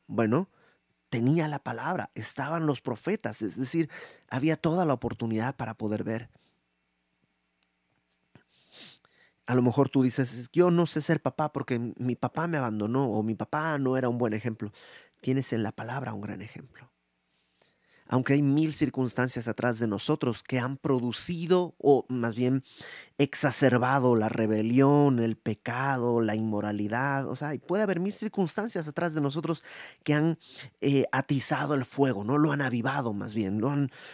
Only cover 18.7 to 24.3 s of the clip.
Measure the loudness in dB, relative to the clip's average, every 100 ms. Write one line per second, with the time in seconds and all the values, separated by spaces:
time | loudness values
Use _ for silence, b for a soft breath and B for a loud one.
18.7 | 0 -2 0 -2 0 -2 -2 -6 -2 -2
19.7 | 0 -2 -2 -2 -2 -2 -4 -4 -2 -2
20.7 | -4 0 0 0 -4 -6 -4 2 2 2
21.7 | 2 6 6 4 -2 -2 0 0 0 -4
22.7 | B B B B 0 0 2 0 4 4
23.7 | 4 4 4 4 4 2